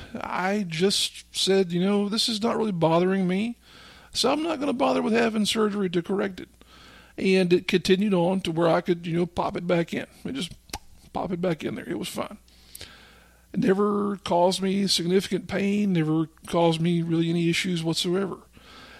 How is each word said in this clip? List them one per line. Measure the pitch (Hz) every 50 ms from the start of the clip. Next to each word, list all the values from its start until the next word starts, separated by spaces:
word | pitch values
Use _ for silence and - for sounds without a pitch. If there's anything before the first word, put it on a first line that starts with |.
| - - -
I | - - - - - 180 190 202 214 202
just | 170 160 156 185 202 208 - - - - - - _ -
said, | - - 185 190 190 196 170
"You | 175 175
know, | 180 196 202 202 208 202
this | 202 220 - 254
is | 226 202
not | 208 233 220
really | 226 226 214
bothering | 190 165 160 160 165 170 180 185 190 190 185
me, | 175 185 196 220 240 240 - _ - - - - - - - - - -
so | - - 247
I'm | 285 302 311
not | 339 311 269
gonna | 285 285 254
bother | 262 269 262 254 262
with | 240 240 214
having | 233 233 226 214 220 208
surgery | - - 226 220 208 196 208 196 185
to | 170 180 165
correct | - 196 196 - 202 185 -
it." | - - - _ - - - - - - - - - - -
And | - 208 196 190 190 185 175
it | 180 175 -
continued | - - 185 - - 190 185 208 220 196
on | 175 170 180 190 190
to | - 185
where | 165 160 170
I | 165 165 175
could, | 175 - 175 170 170
you | 180 160
know, | 170 180
pop | 170 - - - - 202
it | 175 170
back | 175 180 170 170 - -
in. | - - - - - -
I | -
just | 254 269 190 - - - _ - - - - - - - - - -
pop | - - 180
it | 190 170
back | 175 185 165 - 190
in | - -
there. | - -
It | - 175 -
was | 180
fine. | - - - - - 214 - - - - - - - - - - - - - - - - - - - _ _ _ _ -
It | -
never | - - 190 196 208 208 208 202 202 202 202
caused | 180 - - 170 175 175 190 185 180
me | 190 190 190 202 202
significant | 180 - - 165 170 185 202 190 - 202 180 -
pain, | - 202 185 196 202 202 208 208 202 180
never | 165 156 151 156 160 160 160 - - -
caused | - - 170 170 170 160 160
me | 165 175 175 170
really | 165 165 160 165 170 165
any | 170 175 170 165
issues | 170 - - 185 180 165 160
whatsoever. | 165 160 - - 180 175 190 196 180 - - - - - - - - - - - - - -